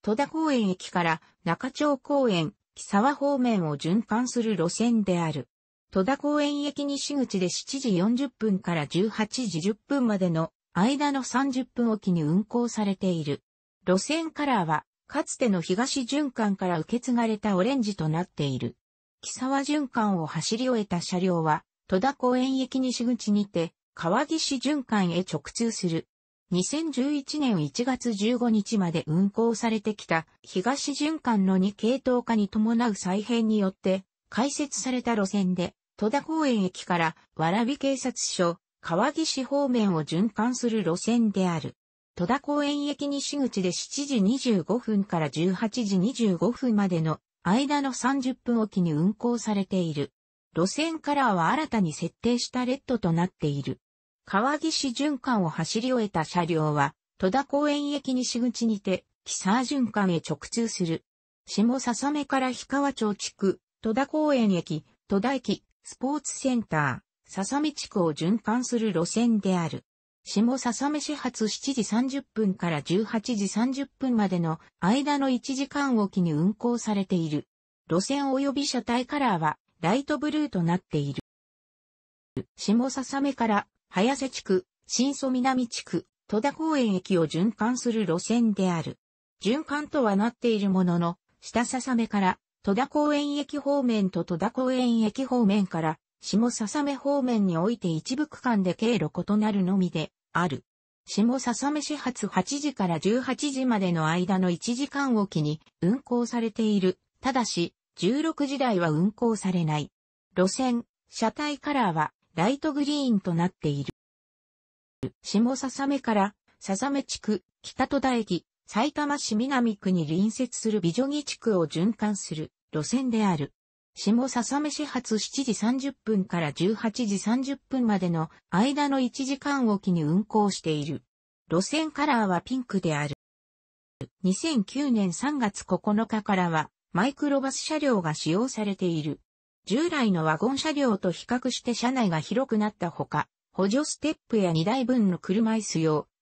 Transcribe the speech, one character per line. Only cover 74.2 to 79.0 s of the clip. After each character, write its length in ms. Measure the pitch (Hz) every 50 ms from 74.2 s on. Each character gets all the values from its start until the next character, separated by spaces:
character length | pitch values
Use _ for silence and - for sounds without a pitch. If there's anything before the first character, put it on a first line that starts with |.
| 208
で 120 | 185 185 170
の 200 | 170 160 160 - - - _ _
間 380 | - 185 233 285 269 294 294
の 120 | 285 269 269
一 260 | 254 226 - - 262
時 120 | 262 277
間 300 | 277 - 285 285 269 247
お 100 | 220 202
き 140 | 190 - 190
に 120 | 175 170 151
運 200 | 147 170 196 208
行 240 | - - 240 240
さ 160 | 226 - 220 208
れ 120 | 196 190
て 100 | - 190
い 140 | 175 165 156
る。 160 | 151 143 - _ _ _ _ _ _ _ _ -
路 120 | 156 185
線 240 | 196 - 277 285 277
及 260 | 269 262 269 277 277
び 160 | 247 277 277
車 160 | - - 240 208
体 240 | - 240 247